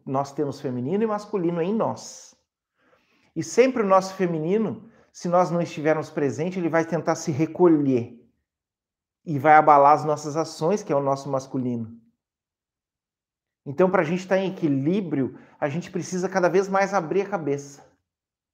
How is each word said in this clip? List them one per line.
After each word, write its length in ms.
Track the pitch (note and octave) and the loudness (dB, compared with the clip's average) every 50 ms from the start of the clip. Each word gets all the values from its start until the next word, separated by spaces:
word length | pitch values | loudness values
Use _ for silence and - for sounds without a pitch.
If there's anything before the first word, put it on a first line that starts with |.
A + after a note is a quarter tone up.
| _ | _
nós 280 | C#3 C3+ C3+ C#3 C3+ | -4 -4 -4 -4 -4
temos 280 | - - D3+ C#3 C3 C#3 | -4 -6 -4 -4 -6 -6
feminino 440 | - C#3 B2 B2 B2 C3+ F3+ G#3 A3+ | -8 -8 -6 -6 -4 -4 -2 -2 -2
e 40 | A3 | -2
masculino 540 | G#3 G#3 G#3 - - G3+ E3 E3+ E3+ E3+ | -4 -6 -6 -6 -4 -4 -2 -2 -2 -2
em 120 | D#3+ F3+ A3 | -2 -2 0
nós. 640 | A3+ F3 C3 A2+ - - - - - - - _ _ _ _ _ _ _ _ _ _ _ _ _ _ _ _ _ _ _ _ - | -2 -2 -2 -4 -6 -12 -18 -18 -20 -20 -20 _ _ _ _ _ _ _ _ _ _ _ _ _ _ _ _ _ _ _ _ -10
E 80 | D#3+ D3+ | -10 -10
sempre 400 | - - A3+ B3 C4 B3+ A#3+ G#3+ | 0 4 4 4 4 4 0 2
o 20 | |
nosso 300 | G3 F#3+ F#3+ F#3 F#3+ - | 4 4 4 4 2 -2
feminino, 720 | - F#3+ E3+ E3+ D#3 D#3 E3 F#3+ A3 A3 E3+ B2 - - - - _ _ _ _ | -2 -2 -2 0 -2 -2 0 0 0 0 -2 -6 -8 -12 -18 -20 _ _ _ _
se 160 | - - F3+ | -10 -4 0
nós 220 | F3 F3+ F3+ D3+ | 2 2 2 2
não 100 | E3+ F3 | 0 -2
estivermos 480 | E3+ E3 - E3+ C#3+ D#3 D#3 D#3 D3 - | -2 -4 -6 -2 0 0 0 0 -2 -6
presentes, 480 | - E3+ D3 C3+ A#2+ C#3 D#3+ F3+ F#3 F#3+ | -4 -2 -2 -2 -2 -2 -4 -4 -4 -4
ele 100 | E3+ D#3+ | -2 0
vai 160 | D3 E3 D#3+ | 0 0 0
tentar 300 | E3 F3 D#3+ C#3+ E3+ D#3+ | 0 -2 -2 -2 -2 -4
se 180 | D#3 - - | -2 -4 -4
recolher 880 | D3 B2 D#3+ D#3 - - F3+ F3 D#3+ D3 C#3+ C3+ C3 A#2 A#2 - - - _ _ _ _ _ _ _ _ _ _ _ _ _ _ _ _ _ _ _ _ _ | -2 0 -2 -2 2 4 4 6 6 4 4 2 2 0 0 -4 -10 -18 _ _ _ _ _ _ _ _ _ _ _ _ _ _ _ _ _ _ _ _ _
e 140 | - D3 C#3 | -6 -4 0
vai 160 | B2+ D#3 D3+ | 6 8 8
abalar 400 | D3+ D3+ D3 D3 C#3+ C#3 C#3+ D3+ | 8 8 8 8 8 8 6 6
as 100 | C#3+ C#3 | 4 2
nossas 320 | D#3 D3+ C#3+ D3 D3+ C#3 | 0 -4 -4 -4 -6 -4
ações, 460 | D#3+ D#3+ D#3 - - D#3 E3 G3 G#3 | -4 -4 -6 -6 -4 -2 -2 -2 -2
que 100 | G#3 - | -2 -2
é 40 | D#3 | -2
o 60 | C#3 | -2
nosso 280 | C#3 C3+ C#3 C#3 - D3 | 0 0 -2 -4 -4 -4
masculino. 640 | C3+ C3 C3 - - C3+ B2 B2 B2 A#2 A2+ G#2+ - - _ _ _ _ _ _ _ _ _ _ _ _ _ _ _ _ _ _ _ _ _ _ _ _ _ _ _ _ _ _ _ _ - C#3+ | -6 -6 -6 -6 -6 -6 -4 -4 -4 -6 -8 -10 -14 -18 _ _ _ _ _ _ _ _ _ _ _ _ _ _ _ _ _ _ _ _ _ _ _ _ _ _ _ _ _ _ _ _ -16 -6
Então, 220 | C3+ D#3 F#3 F#3 | -2 0 2 2
pra 140 | F#3 G3 E3 | 2 2 0
gente 240 | D3 F3+ F3+ F#3 - | 0 -2 -4 -2 -2
tá 80 | F#3+ | -2
em 160 | F#3+ G3 F3+ | 0 0 -2
equilíbrio, 840 | F#3+ - F3+ D#3 C#3 C3+ C3+ D#3 F#3 G#3+ G3 D#3+ D3 C#3 C3 A2 - - - - _ _ | -4 -2 -2 0 0 0 0 0 0 -2 -2 -2 -2 -2 -2 -4 -6 -10 -20 -20 _ _
a 100 | D3 D3 | -6 -6
gente 220 | C3+ E3+ F3 - | -4 -6 -8 -8
precisa 360 | - F3+ D3+ - - F3+ F3 F#3 | -8 -8 -8 -6 -6 -6 -4 -4
cada 220 | F#3+ F#3+ F3+ F3 | 0 0 2 2
vez 180 | D#3 F#3+ G3 F#3+ | 4 2 2 2
mais 240 | G3 G3 G3 F#3 | 0 0 0 0
abrir 300 | G3 G3 D#3+ D3+ E3+ F#3+ | 0 -2 -2 -2 -2 -2
a 80 | G3+ G3 | -2 -2
cabeça, 560 | G3+ F#3+ D3+ C#3 C#3+ C#3+ C#3 C#3 - - - _ _ _ _ _ _ _ _ _ _ _ _ _ | -4 -6 -4 -4 -4 -4 -6 -10 -18 -20 -20 _ _ _ _ _ _ _ _ _ _ _ _ _